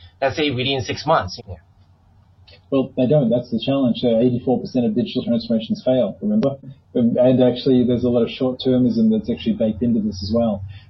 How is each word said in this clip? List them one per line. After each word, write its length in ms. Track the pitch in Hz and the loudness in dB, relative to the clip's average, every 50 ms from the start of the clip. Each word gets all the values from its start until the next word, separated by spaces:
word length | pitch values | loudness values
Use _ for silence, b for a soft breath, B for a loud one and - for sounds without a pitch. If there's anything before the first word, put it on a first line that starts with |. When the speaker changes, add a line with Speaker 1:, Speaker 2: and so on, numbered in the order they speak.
| b b b b | b b b b
Speaker 1:
let's 140 | 131 135 - | -4 -4 -2
say 160 | - 151 147 | -2 -2 -2
within 300 | 127 120 123 135 139 135 | -2 -2 -2 -2 -2 -4
six 240 | 104 - 104 - - | -4 -6 -8 -6 -2
months. 340 | 147 160 139 104 92 - - - | 0 0 0 0 -4 -10 -14 -16
Yeah. 100 | - 90 80 _ _ _ _ _ _ _ _ _ _ _ _ _ _ _ _ - b b b b - | -16 -16 -18 _ _ _ _ _ _ _ _ _ _ _ _ _ _ _ _ -20 b b b b -2
Speaker 2:
Well, 220 | - 139 127 - - - | -2 -2 -2 -2 -2 -2
they 100 | 127 113 | 0 2
don't. 220 | 151 151 139 110 | 4 4 4 4
That's 200 | 113 127 - - | 2 0 -2 -2
the 120 | 123 110 - | -6 -4 -2
challenge. 360 | - 139 139 135 120 110 - | -2 0 2 2 0 0 2
So 200 | - 120 113 113 | 0 2 2 4
eighty-four 400 | 123 127 123 - - 135 127 - | 2 2 2 0 0 -2 -2 -2
percent 260 | - - - 131 120 | -2 -4 -2 0 0
of 80 | 113 107 | 0 0
digital 300 | 123 113 - - 127 113 | 0 -2 -2 -2 -6 -2
transformations 580 | - 120 113 - - 117 110 107 - 107 - - | -2 -2 -2 -2 -2 -2 -2 -2 -2 -6 -4 0
fail, 320 | - 127 127 117 98 - - | 0 2 2 2 -2 -2 -6
remember? 360 | - 104 104 110 - - - - - B B B B _ - | -4 -2 0 2 0 0 -2 -4 -14 B B B B _ -2
Um, 200 | 127 120 113 - 127 | 0 2 2 4 4
and 240 | 123 127 127 120 | 4 4 6 4
actually, 440 | 127 123 120 - - 139 131 123 120 | 4 2 2 0 0 2 2 4 4
there's 180 | 113 123 117 - | 2 0 0 0
a 60 | 123 | 2
lot 140 | 120 120 113 | 2 2 0
of 60 | 110 | 0
short-termism 800 | - - 131 127 123 - - 131 127 127 127 120 107 113 113 110 | -2 -2 -2 -2 -2 -2 -2 0 2 4 4 2 2 2 2 2
that's 200 | 110 110 107 - | 2 0 0 -4
actually 260 | 117 - - 117 104 | -6 -4 -2 -4 -2
baked 260 | - 113 110 107 - | 0 0 -2 -2 -2
into 200 | 123 120 113 113 | -2 0 0 0
this 200 | 101 107 95 90 | -2 -4 -6 -6
as 120 | 95 98 110 | -6 -4 -2
well. 280 | 117 117 113 104 98 - B B B B B | 0 0 0 -2 -4 -8 B B B B B